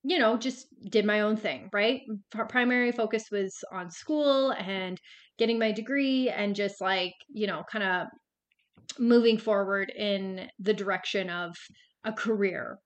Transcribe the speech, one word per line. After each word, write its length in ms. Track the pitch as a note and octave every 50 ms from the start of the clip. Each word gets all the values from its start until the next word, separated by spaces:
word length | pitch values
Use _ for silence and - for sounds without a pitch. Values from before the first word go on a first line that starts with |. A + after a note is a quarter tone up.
| -
you 140 | C4+ F#4 E4
know, 180 | A#3+ A3 A#3
just 300 | A3+ A#3 C4 B3+ - - _ _ - - F#3+
did 140 | - G#3+ G3+
my 160 | G#3+ G#3 G#3+
own 160 | G#3 G#3+ A3
thing, 340 | G#3+ - F3 C#3 B2+ - F#3+ -
right? 300 | G3+ G#3 A3+ C4 C4 - A3 G#3+ G3 - _
Pr-, 140 | - A3 A#3
primary 480 | A3+ - B3+ B3 B3 B3 B3 B3 A#3+ A#3+
focus 320 | A#3+ A3 A3 A3 A3 A3 - G3+
was 200 | G3+ G3 F#3+ - - - - -
on 180 | F#3 F3+ F3
school 600 | E3 - - - D#4 D4+ D4 C#4+ C4+ C4+ C4+ C4+ A#3
and 480 | - F3+ F#3+ G3 F#3+ F#3 F#3 F#3 - _ - - - - _ _ -
getting 200 | A#3 A3+ A#3 A3+
my 140 | A3 A3 G#3
degree 560 | G#3+ A3 B3 C#4 C#4 C#4 C4+ C4 C4 B3+ A#3+
and 260 | - - G#3 G3+ G3+
just, 260 | G3+ G3+ G3 G3 -
like, 340 | F3+ F#3+ F#3+ F#3 F3+ F3+ - - - -
you 180 | - G#3+ G#3+ G3+
know, 160 | F3 D#3 F3+ - -
kinda 380 | G#3+ G3+ F#3+ F#3 F3+ E3 - - - _ _ _ _ _ _ _ _ _ _ _ _ - - - -
moving 400 | A#3+ A#3 A#3+ A#3+ A3+ A#3 A3 A3
forward 520 | - A3 G#3 G3 G3 F#3+ G3 G3 G3 F#3+
in 580 | - - G#3 G#3 G3+ G3 F#3+ F#3+ F#3 F#3 - - - -
the 160 | F#3 G#3 G#3+
direction 560 | - G3 G3 F#3 F#3 - - - G3 F#3 F3+
of 260 | F3 F3 F3 E3+ E3+ - - - - _ _ _ _ _ -
a 80 | A3 A3
career, 640 | - - A3 A3 G3+ G3+ F#3 F3 - - - - - _